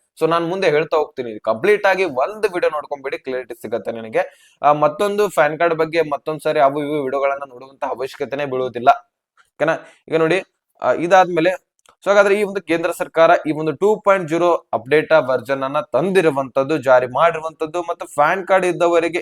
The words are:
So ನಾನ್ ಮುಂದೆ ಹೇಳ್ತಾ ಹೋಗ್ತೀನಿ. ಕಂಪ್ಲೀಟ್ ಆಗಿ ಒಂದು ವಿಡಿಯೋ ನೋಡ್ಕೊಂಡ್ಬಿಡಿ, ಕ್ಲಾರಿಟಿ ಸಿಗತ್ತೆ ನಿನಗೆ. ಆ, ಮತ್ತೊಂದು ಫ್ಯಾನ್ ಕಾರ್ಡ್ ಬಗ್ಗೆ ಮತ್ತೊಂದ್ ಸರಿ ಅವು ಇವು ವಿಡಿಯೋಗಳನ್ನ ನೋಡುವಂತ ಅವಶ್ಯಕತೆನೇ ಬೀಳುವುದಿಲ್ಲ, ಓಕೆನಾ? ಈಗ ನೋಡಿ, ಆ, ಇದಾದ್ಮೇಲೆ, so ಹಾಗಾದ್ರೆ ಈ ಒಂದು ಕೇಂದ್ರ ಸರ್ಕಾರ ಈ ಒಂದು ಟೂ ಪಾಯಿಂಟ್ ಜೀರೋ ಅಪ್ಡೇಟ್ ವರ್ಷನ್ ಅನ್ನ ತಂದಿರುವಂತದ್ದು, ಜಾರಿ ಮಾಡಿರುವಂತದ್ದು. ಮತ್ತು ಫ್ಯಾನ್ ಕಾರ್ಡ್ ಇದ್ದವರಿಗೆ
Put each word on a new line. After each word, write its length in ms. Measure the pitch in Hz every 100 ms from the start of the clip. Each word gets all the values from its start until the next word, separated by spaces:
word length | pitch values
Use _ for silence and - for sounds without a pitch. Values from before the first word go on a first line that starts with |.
| _ -
So 100 | 160
ನಾನ್ 180 | 165 170
ಮುಂದೆ 220 | 190 190
ಹೇಳ್ತಾ 280 | 151 160 160
ಹೋಗ್ತೀನಿ. 420 | 151 - 120 107
ಕಂಪ್ಲೀಟ್ 460 | - 113 170 208 196
ಆಗಿ 200 | 190 185
ಒಂದು 480 | 127 156 214 202
ವಿಡಿಯೋ 160 | 175 170
ನೋಡ್ಕೊಂಡ್ಬಿಡಿ, 480 | 151 139 143 135 160
ಕ್ಲಾರಿಟಿ 440 | - 127 123 120
ಸಿಗತ್ತೆ 300 | 113 113 117
ನಿನಗೆ. 640 | 113 113 147 185 - _ -
ಆ, 100 | 143
ಮತ್ತೊಂದು 560 | 151 151 147 202 208 202
ಫ್ಯಾನ್ 300 | 175 151 156
ಕಾರ್ಡ್ 160 | 170 160
ಬಗ್ಗೆ 260 | 160 165
ಮತ್ತೊಂದ್ 400 | 151 143 - 156
ಸರಿ 180 | 156 151
ಅವು 240 | 139 143
ಇವು 200 | 147 151
ವಿಡಿಯೋಗಳನ್ನ 460 | 131 139 139 139 139
ನೋಡುವಂತ 340 | 123 131 135
ಅವಶ್ಯಕತೆನೇ 640 | 139 120 123 - 135 139 143
ಬೀಳುವುದಿಲ್ಲ, 440 | 127 127 117 123 - - _ _
ಓಕೆನಾ? 460 | _ _ - 156 151 - _ -
ಈಗ 80 | 160
ನೋಡಿ, 280 | 160 190 - _ _ -
ಆ, 100 | -
ಇದಾದ್ಮೇಲೆ, 580 | - 170 190 180 170 170 180 _ _ _ _
so 60 | 180
ಹಾಗಾದ್ರೆ 320 | 202 202 202
ಈ 40 |
ಒಂದು 180 | 202 196
ಕೇಂದ್ರ 300 | - 165 165
ಸರ್ಕಾರ 400 | 170 180 - 165 175 151
ಈ 40 |
ಒಂದು 200 | 151 156
ಟೂ 300 | 143 196 214 202
ಪಾಯಿಂಟ್ 240 | 196 165
ಜೀರೋ 380 | 165 175 165 -
ಅಪ್ಡೇಟ್ 400 | 113 117 151 151 160
ವರ್ಷನ್ 440 | 131 127 113 135
ಅನ್ನ 160 | 135 147
ತಂದಿರುವಂತದ್ದು, 960 | - 123 180 190 160 139 135 135 135 156
ಜಾರಿ 300 | 131 127 127
ಮಾಡಿರುವಂತದ್ದು. 760 | 135 170 160 160 156 160 175
ಮತ್ತು 240 | 170 170 180
ಫ್ಯಾನ್ 420 | - 147 190 175
ಕಾರ್ಡ್ 180 | 190 180
ಇದ್ದವರಿಗೆ 540 | 156 170 170 170 165